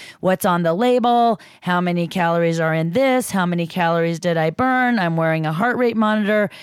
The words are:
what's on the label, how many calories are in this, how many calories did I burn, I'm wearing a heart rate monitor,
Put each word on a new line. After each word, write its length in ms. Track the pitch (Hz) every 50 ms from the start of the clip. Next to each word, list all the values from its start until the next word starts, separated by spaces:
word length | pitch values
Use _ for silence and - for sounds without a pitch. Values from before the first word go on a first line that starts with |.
| - - - -
what's 240 | - 180 185 185 -
on 180 | 196 180 175 175
the 100 | 165 165
label, 680 | 180 240 247 247 247 220 240 240 240 233 233 220 - - - - -
how 220 | - 180 180 180
many 260 | 180 180 175 175 170 165
calories 540 | - 185 175 170 170 170 170 165 165 165
are 120 | 160 160 160
in 180 | 160 160 170
this, 400 | 170 247 269 269 254 254 240 -
how 140 | - 196 180
many 220 | 175 175 175 170 165
calories 500 | - 185 170 165 170 170 165 170 170 160
did 200 | 190 180 170 165
I 120 | 160 160
burn, 480 | 160 - 254 262 254 254 254 247 240 220
I'm 200 | 180 170 165 165
wearing 280 | 160 165 160 160 160
a 60 | 151
heart 240 | 156 160 220 247 240
rate 220 | 240 247 240 - 220
monitor, 520 | 220 214 214 214 208 196 214 214 208 190 - -